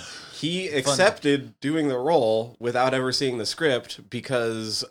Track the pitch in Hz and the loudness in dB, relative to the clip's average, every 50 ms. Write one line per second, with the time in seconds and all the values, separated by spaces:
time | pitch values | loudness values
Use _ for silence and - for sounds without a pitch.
0 | 92 - - - - - - - - 160 175 185 185 165 147 139 - 143 139 147 | -14 -14 -16 -16 -16 -16 -10 -6 -4 -4 -2 -4 -4 -2 -2 0 0 2 4 6
1 | 185 170 - - - 147 143 139 123 113 - - - 139 156 160 151 143 131 120 | 4 4 4 2 2 2 2 2 0 -6 -12 -6 -4 -2 0 0 0 0 0 0
2 | 127 156 170 151 117 110 110 110 113 117 117 - 113 120 120 123 127 131 131 131 | 2 4 4 4 4 4 2 2 0 -4 -6 -6 -4 -2 0 2 2 2 2 0
3 | 127 131 131 - 143 131 123 117 104 - - - 165 151 127 117 - - - - | 0 0 0 0 0 -2 -2 -2 -4 -4 -2 0 0 2 2 0 -2 -6 -16 -16
4 | 110 - - 120 - - 135 120 117 113 113 113 110 110 104 - - - | -14 -10 -10 -8 -6 -2 -2 0 0 -2 -2 -4 -4 -4 -4 -6 -6 -6